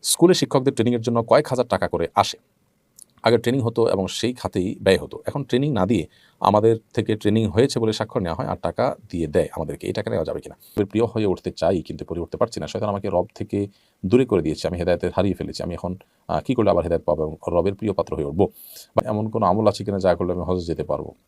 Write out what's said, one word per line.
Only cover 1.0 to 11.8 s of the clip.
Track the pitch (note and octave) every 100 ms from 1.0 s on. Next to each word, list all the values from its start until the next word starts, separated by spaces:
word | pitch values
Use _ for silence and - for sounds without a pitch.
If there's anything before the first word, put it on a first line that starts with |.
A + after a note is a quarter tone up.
জন্য | A2+ A#2
কয়েক | A#2 B2+ D3+
হাজার | B2+ A#2+
টাকা | F#2+ F2
করে | E2+ E2
আসে। | - G2 - _ _ _ _ _ - - _
আগে | A2+ A#2
ট্রেনিং | A#2 C3+
হতো | A2+ A2+ F2+
এবং | G2 F#2+
সেই | - A#2
খাতেই | B2 - G2+ F#2 -
ব্যয় | G2 F#2
হতো। | - - -
এখন | -
ট্রেনিং | - A#2+ C#3+
না | A#2 F#2+
দিয়ে | A2+ D#2 _ _ _
আমাদের | - G#2 A2 A2+ _
থেকে | - A2+ G#2+
ট্রেনিং | G#2+ G#2+ A2
হয়েছে | F2+ C#3 C3
বলে | A2
স্বাক্ষর | G#2+ G#2+ B2+
নেওয়া | F2+ E2
হয় | -
আর | F2
টাকা | F2 E2+ B2 - -
দিয়ে | E2+ D#2+
দেয় | D2+ D#2
আমাদেরকে। | - D#2+ - -
এই |
টাকা | - A2
নেওয়া | G#2+
যাবে | D#2 -
কিনা? | - - - -
"প্রিয় | G2 G#2+ A2+
হয়ে | A2 G#2
উঠতে | F2+ F#2
চাই | - E2 F#2+